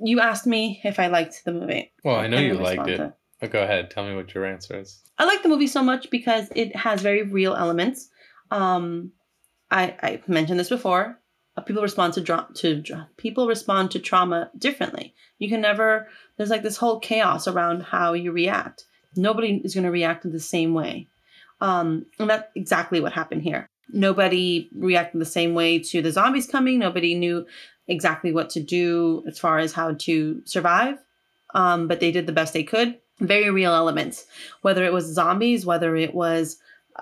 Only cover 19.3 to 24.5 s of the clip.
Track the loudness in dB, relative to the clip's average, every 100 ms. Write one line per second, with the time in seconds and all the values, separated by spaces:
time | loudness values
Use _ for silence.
19.3 | 2 0 -2 -2 -2 0 0 0 -2 -6
20.3 | -8 -4 0 2 0 -2 -8 -14 _ _
21.3 | -20 -20 _ -2 0 0 -2 -6 -4 0
22.3 | 0 -2 -10 -2 0 2 0 0 -2 -4
23.3 | -4 -4 -4 -6 _ -6 0 2 4 4
24.3 | 4 2